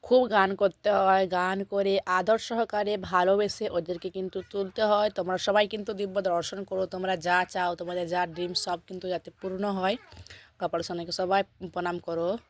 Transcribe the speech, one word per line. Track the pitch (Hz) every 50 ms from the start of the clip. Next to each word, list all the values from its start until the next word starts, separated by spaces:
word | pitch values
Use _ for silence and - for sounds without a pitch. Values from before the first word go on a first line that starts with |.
| -
খুব | - 240 254 254 226 208
গান | 208 190 190 196 185
করতে | 202 196 - _ _ 208 202 196
হয়, | 196 190 190 190 196 180 185
গান | 180 180 185 190 196 196 -
করে | - 202 196 196 196 196 - - 180 185
আদর | 180 208 220 226 - -
সহকারে | 240 226 226 220 - 208 208 202 208 202 180 175
ভালোবেসে | 175 180 180 185 196 202 208 202 - - 214 208 -
ওদেরকে | 175 165 165 180 170 - 185 -
কিন্তু | 190 185 185 - 190 180 _
তুলতে | - 202 196 190 - - 220 208
হয়। | 208 208 208 214 202 -
তোমরা | 180 175 185 180 -
সবাই | - 196 208 214 208
কিন্তু | - 214 208 - 214 190
দিব্য | 202 196 185 202 185 190
দর্শন | 175 170 165 - - 190 196 -
করো, | 196 190 190 180 -
তোমরা | 185 185 190 190 175 156
যা | 175 175 180 180 - -
চাও, | 190 180 180 175 170
তোমাদের | 175 175 180 180 175 165 175
যা | 180 180 170 160
ড্রিম, | 170 175 175 180 - -
সব | 190 175 170 _ -
কিন্তু | 185 185 180 185
যাতে | 180 165 _ - - _
পূর্ণ | - 190 185 185 202 202 196 190
হয়। | 185 190 214 262 - - - - - - - - - _ _ _
কপাল | 185 165 - 170 170 -
সোনাকে | 180 170 170 170 175 -
সবাই | 185 180 190 196 196 _ _ _ 180 180
প্রণাম | - 185 175 180 175 175 - -
করো। | 170 165 165 175 202 233 _